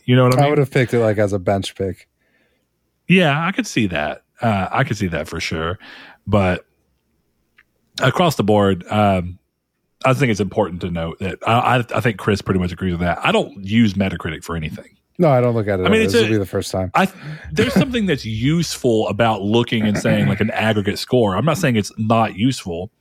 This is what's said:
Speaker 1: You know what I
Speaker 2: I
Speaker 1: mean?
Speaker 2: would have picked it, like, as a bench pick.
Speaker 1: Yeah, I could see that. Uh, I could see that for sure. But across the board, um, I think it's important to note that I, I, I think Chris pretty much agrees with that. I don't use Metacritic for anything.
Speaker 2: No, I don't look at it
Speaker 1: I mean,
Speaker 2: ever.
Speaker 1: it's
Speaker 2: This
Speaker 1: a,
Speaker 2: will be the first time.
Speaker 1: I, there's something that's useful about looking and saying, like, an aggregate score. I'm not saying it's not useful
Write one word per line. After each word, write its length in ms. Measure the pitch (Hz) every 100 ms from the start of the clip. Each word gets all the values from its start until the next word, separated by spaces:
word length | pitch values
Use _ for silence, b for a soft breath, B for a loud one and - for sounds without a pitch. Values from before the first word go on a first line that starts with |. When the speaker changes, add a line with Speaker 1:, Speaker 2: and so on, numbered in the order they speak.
Speaker 1:
You 100 | -
know 100 | 127
what 100 | 123
I 40 | 123
Speaker 2:
I 20 |
Speaker 1:
mean? 80 | 143
Speaker 2:
would 80 | 147
have 120 | 131
picked 220 | 143 117
it, 40 | 120
like, 200 | 110 104
as 120 | 104
a 80 | 101
bench 360 | 90 98 -
pick. 340 | - 95 90 _ _ _ _ _ _ _ _ _ _ -
Speaker 1:
Yeah, 380 | 185 160 143
I 60 | 165
could 160 | 196 214
see 200 | - 101
that. 360 | 78 73 - _ -
Uh, 280 | 120 98 92
I 140 | -
could 100 | - 107
see 100 | 120
that 200 | 78 80
for 140 | 82
sure. 360 | - 82 80 - B B B B
But 400 | - 104 92 90 - _ _ _ _ _ _ _ _ _ _ _ _ -
across 340 | 131 - 175 -
the 60 |
board, 420 | 104 104 98 90 -
um, 500 | 107 104 95 87 90 _ _ _ _ _ -
I 80 | 131
think 180 | 123 131
it's 80 | 101
important 420 | 95 - 92 87
to 80 | 90
note 280 | 85 82 -
that 180 | 95 -
I, 320 | 110 120 117 123
I, 60 | 117
I 40 | 107
think 160 | 117 98
Chris 240 | - 98
pretty 200 | - 95
much 100 | 90
agrees 200 | 87 95
with 100 | 85
that. 180 | 87 85
I 80 | 160
don't 300 | 214 - 101
use 300 | 98 113 110
Metacritic 500 | 95 95 85 87 73
for 120 | -
anything. 400 | 82 78 - - _ _ -
Speaker 2:
No, 100 | 165
I 120 | 127
don't 120 | 123
look 140 | 117 104
at 120 | 95
it 40 |
Speaker 1:
I 40 | 180
mean, 60 |
Speaker 2:
ever. 80 | 220
Speaker 1:
it's 80 | 147
Speaker 2:
This 80 | 117
Speaker 1:
a, 40 |
Speaker 2:
will 60 | 107
be 60 | 107
the 80 |
first 260 | 95 101 -
time. 200 | 95 92
Speaker 1:
I, 160 | - 190 B 147 156 B
there's 220 | 151 143
something 320 | - 277 240 190
that's 180 | 139
useful 840 | 110 110 127 165 160 - 127 110 110
about 320 | 101 117 104
looking 420 | 101 113 120 117
and 140 | 107 92
saying, 300 | 120 107 101
like, 120 | 98
an 100 | 107
aggregate 460 | - 110 107 98 90
score. 380 | - 127 104
I'm 100 | 92
not 120 | 147 147
saying 180 | 139
it's 160 | 110 95 -
not 380 | 107 113 107
useful 540 | 90 127 127 95 85 98 _